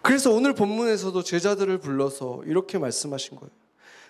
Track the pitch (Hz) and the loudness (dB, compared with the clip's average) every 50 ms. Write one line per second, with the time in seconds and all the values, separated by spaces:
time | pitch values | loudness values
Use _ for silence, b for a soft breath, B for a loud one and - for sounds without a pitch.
0 | - - 262 277 269 262 220 226 254 277 269 - 208 202 214 220 233 226 214 190 | 4 4 4 6 6 4 4 6 4 2 2 2 0 0 2 0 0 0 0 0
1 | 185 190 180 185 175 - 170 175 170 202 208 196 196 196 185 185 151 143 139 135 | -2 -2 -2 -2 -2 0 -2 0 2 2 2 2 0 0 0 -2 -2 -4 0 0
2 | 139 139 135 - 135 127 123 131 - 156 156 185 185 - - 185 151 123 117 - | 0 0 -2 -6 -10 -10 -10 -10 -6 0 0 0 0 0 -4 -4 -4 -2 -4 -4
3 | - 147 139 131 - - - - - 139 _ _ _ _ _ B B B B B | -6 -6 -8 -8 -8 -10 -14 -20 -20 -20 _ _ _ _ _ B B B B B
4 | B | B